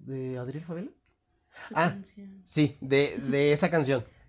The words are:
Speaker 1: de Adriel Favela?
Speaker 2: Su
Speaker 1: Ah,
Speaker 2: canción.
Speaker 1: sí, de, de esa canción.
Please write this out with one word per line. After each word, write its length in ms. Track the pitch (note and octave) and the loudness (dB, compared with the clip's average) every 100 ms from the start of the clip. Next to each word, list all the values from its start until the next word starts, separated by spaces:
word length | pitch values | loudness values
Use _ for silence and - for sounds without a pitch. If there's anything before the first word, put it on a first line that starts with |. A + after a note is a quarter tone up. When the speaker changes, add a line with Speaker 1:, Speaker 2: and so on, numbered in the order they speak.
| - | -12
Speaker 1:
de 320 | C3+ C3 B2+ | -8 -6 -6
Adriel 260 | B2 D3 | -8 -10
Favela? 280 | E3+ E3+ C4 - _ _ _ _ _ - - | -10 -10 -12 -16 _ _ _ _ _ -20 -6
Speaker 2:
Su 60 | A#3 | 0
Speaker 1:
Ah, 140 | E3+ | 0
Speaker 2:
canción. 520 | G3+ F#3+ G#3+ G3 F#3+ | 0 -12 -18 -20 -20
Speaker 1:
sí, 340 | - D#3 D3 - | -4 2 2 0
de, 360 | C3+ C#3 C#3+ G2 | 0 2 2 0
de 360 | C3 C#3 D3 | -2 2 4
esa 160 | D3 F3 | 4 2
canción. 340 | E3 C3+ C3 - - | 2 2 0 -2 -16